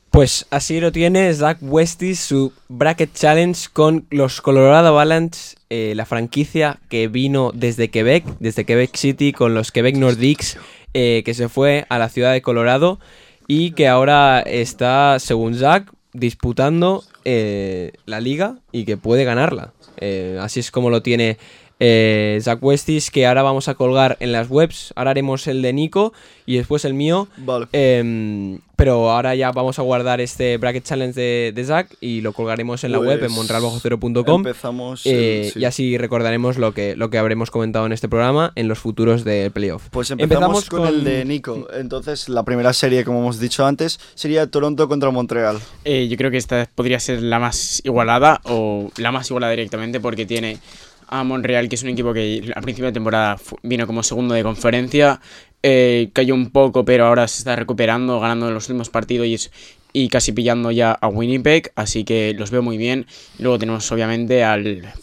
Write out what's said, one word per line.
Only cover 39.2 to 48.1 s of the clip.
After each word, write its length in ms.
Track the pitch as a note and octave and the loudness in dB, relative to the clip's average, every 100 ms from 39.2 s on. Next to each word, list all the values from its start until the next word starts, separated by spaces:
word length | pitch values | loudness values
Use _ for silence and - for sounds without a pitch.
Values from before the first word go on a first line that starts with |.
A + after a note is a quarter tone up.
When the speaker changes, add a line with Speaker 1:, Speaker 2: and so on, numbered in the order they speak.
| A2 | 0
Speaker 1:
de 260 | G#2 G2 | -2 -2
playoff. 360 | G2+ G2+ E2+ - | -2 -4 -6 -8
Speaker 2:
Pues 220 | B2+ B2 | -8 -6
empezamos 520 | B2+ D#3 D3+ F3+ G3+ G3 | -2 0 2 2 0 -2
Speaker 1:
Empezamos 40 | |
Speaker 2:
con 180 | E3+ E3 | -2 0
el 80 | D3+ | 0
Speaker 1:
con 80 | C3+ | 0
Speaker 2:
de 200 | C3 C3 | -2 -2
Nico. 420 | D3 C3 A#2 - | -6 -6 -10 -10
Entonces, 560 | B2+ B2+ B2+ C3+ D3 - | -10 -8 -8 -8 -10 -4
la 140 | A#2+ | -4
primera 280 | A2+ B2 B2 | -2 2 2
serie, 300 | B2+ C3+ B2+ | 2 2 2
como 160 | A#2 A#2+ | 0 -2
hemos 200 | B2 A2 | -2 -2
dicho 260 | A#2+ - C#3 | -4 0 0
antes, 340 | C#3 D#3+ - - - | 0 -4 -6 -14 -10
sería 320 | D3+ D#3 D#3 | -2 0 0
Toronto 400 | D3 D3 D3 C#3+ | 0 -2 0 0
contra 220 | C#3+ C3+ | 2 0
Montreal. 480 | B2+ A#2+ A#2+ A2 G#2+ - - D3 | 0 -2 0 0 -2 -8 -12 -4
Speaker 3:
Eh, 220 | C3+ A#2+ | -2 -2
yo 100 | B2 | -2
creo 140 | C3 | 0
que 60 | B2 | -2
esta 320 | - B2 A#2 - | -2 -2 -2 -4
podría 240 | B2 B2 | -2 -2
ser 220 | - A#2+ | -2 -4
la 160 | A#2 A#2 | 0 0
más 420 | A#2+ - - - | 0 -4 -6 -6
igualada 580 | C3+ A#2+ A2+ | -2 0 2